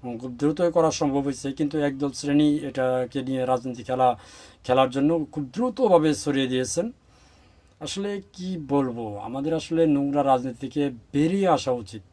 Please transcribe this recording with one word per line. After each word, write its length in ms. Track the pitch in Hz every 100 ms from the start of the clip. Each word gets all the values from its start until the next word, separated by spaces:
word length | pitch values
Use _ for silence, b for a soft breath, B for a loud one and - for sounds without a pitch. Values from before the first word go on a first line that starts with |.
উম, 140 | 123 117
খুব 180 | 127 120
দ্রুতই 360 | 143 151 175
করা 180 | 175 160
সম্ভব 300 | - 147 139
হয়েছে, 320 | 139 131 139
কিন্তু 260 | 135 151 156
একদল 320 | 143 135 139
শ্রেণী 460 | 135 143 143 151 147
এটাকে 680 | 143 135 127 127 123 143
নিয়ে 240 | 131 131 127
রাজনীতি 360 | 131 127 123
খেলা 360 | 120 127 127 123 B B B B
খেলার 260 | - 127 131
জন্য 360 | 131 143 165 151
খুব 120 | - 139
দ্রুতভাবে 640 | 151 247 247 247 175 156
ছড়িয়ে 320 | 147 - 139 131
দিয়েছেন। 460 | 127 123 - 214 254 _ b b b b b b _
আসলে 420 | 151 190 202 202 196
কি 240 | - 180 185 143
বলবো, 480 | 143 131 117 113 104
আমাদের 380 | 117 131 143
আসলে 320 | 165 156 165 165
নোংরা 380 | 143 139 143
রাজনীতি 340 | 139 131 127 120
থেকে 320 | 131 151 143 120 -
বেরিয়ে 360 | 143 156 196 190
আসা 240 | 175 -
উচিত। 300 | 123 107 113 -